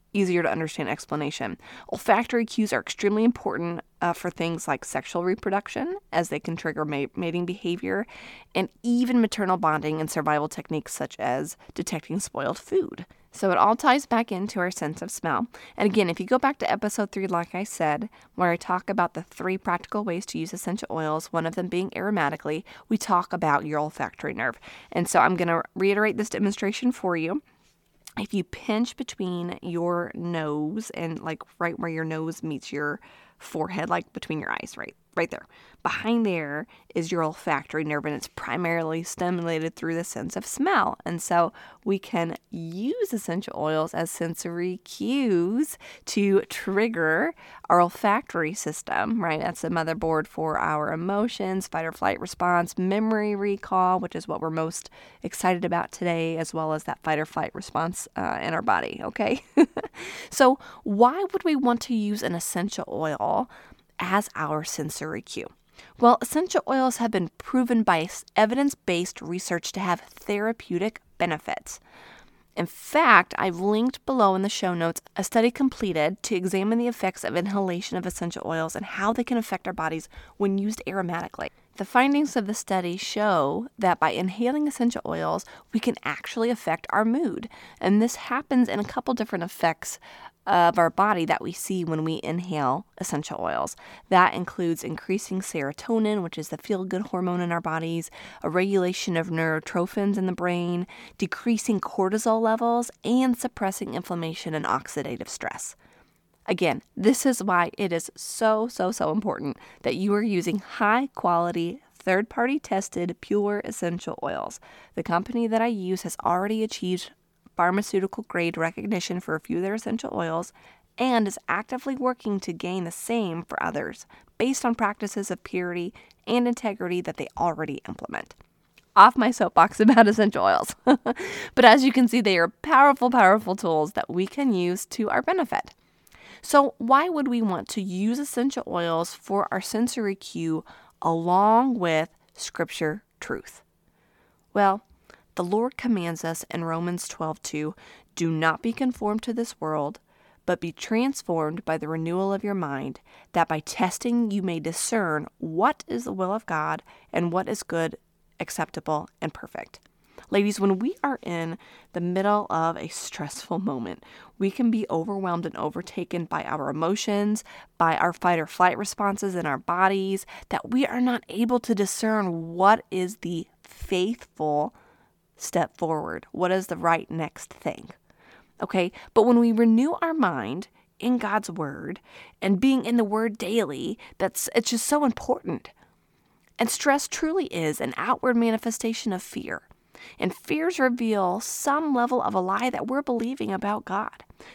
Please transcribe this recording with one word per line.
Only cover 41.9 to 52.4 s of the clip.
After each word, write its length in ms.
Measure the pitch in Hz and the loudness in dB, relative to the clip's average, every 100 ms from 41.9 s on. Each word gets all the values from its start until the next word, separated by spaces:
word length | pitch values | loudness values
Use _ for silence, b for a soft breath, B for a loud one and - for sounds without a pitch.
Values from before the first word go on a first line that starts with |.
| 196 | -2
can 380 | - 180 165 - - | -2 -2 -2 -6 -12
use 600 | - 165 175 233 480 440 | -10 -8 -6 -4 -2 -2
essential 460 | 226 - 170 - - | -2 -2 -4 -4 -4
oils 380 | 156 156 160 - | 0 0 0 -2
as 160 | 165 | -4
sensory 640 | - 165 165 175 170 180 185 | -4 -4 -4 -6 -4 -4 -4
cues 960 | - - 202 269 254 180 170 226 302 - B B - | -10 -6 -2 0 4 4 4 2 -2 -4 B B -4
to 360 | - 202 190 | 2 4 4
trigger 880 | - - - 196 226 226 160 160 294 - B B - | 2 -4 -2 0 0 2 2 2 0 -4 B B 4
our 140 | 175 | 6
olfactory 720 | 175 - 214 208 - 170 156 | 6 2 2 2 0 -4 -4
system, 680 | 196 - 151 - - 95 226 | -4 -6 -8 -4 -2 0 0
right? 160 | 175 156 | 0 0
That's 220 | 139 165 | -2 -4
the 80 | 165 | -2
motherboard 580 | 170 160 165 165 160 - | -2 -2 -2 0 0 -2
for 320 | - 160 151 | -4 -2 0
our 340 | - 151 151 | 0 0 -2
emotions, 760 | 160 175 202 233 - 190 190 185 | -2 -2 0 0 -2 -4 -2 -4
fight 180 | 165 165 | -4 -6
or 60 | |
flight 280 | - - 98 | -2 -2 -2
response, 580 | 180 - | -6 -2